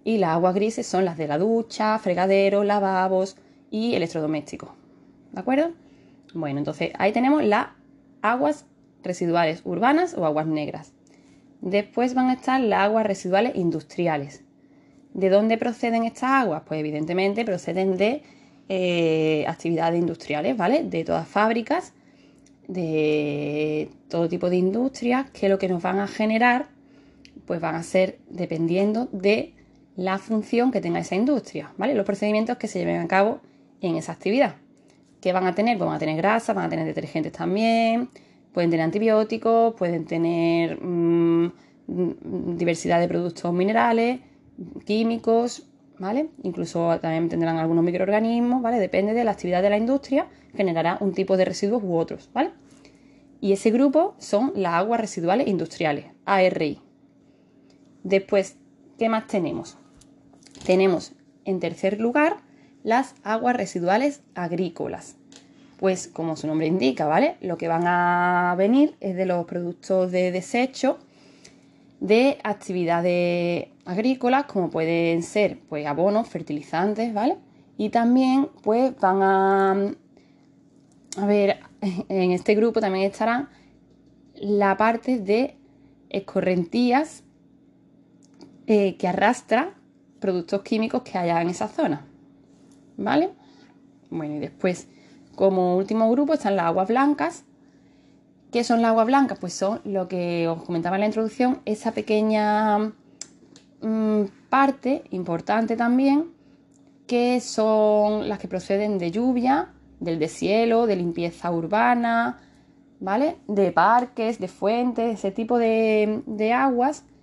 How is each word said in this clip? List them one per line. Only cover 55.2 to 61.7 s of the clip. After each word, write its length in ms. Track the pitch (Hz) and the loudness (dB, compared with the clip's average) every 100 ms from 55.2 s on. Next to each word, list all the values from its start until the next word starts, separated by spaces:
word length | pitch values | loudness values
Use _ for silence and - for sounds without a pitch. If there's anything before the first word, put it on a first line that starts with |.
| 165 208 277 | 0 2 2
industriales, 600 | 180 165 - 160 147 - - | 0 -2 -2 -2 -2 -8 -10
A 180 | - 196 | 0 4
R 240 | 185 180 156 | 4 2 -2
I. 140 | - - _ _ _ _ _ _ _ - _ _ - | -6 -14 _ _ _ _ _ _ _ -20 _ _ -12
Después, 540 | - 190 - 202 190 - _ _ - - | 0 0 2 0 0 -6 _ _ -14 -4
¿qué 100 | 226 | -2
más 180 | 220 220 | -2 -2
tenemos? 500 | 208 170 - - - - - - _ _ - - - | -4 -2 -6 -10 -18 -20 -20 -20 _ _ -20 -20 -8
Tenemos, 480 | - 185 190 165 - - _ _ | 0 4 4 2 -4 -18 _ _
en 160 | - 185 | -6 -4
tercer 400 | 170 | -4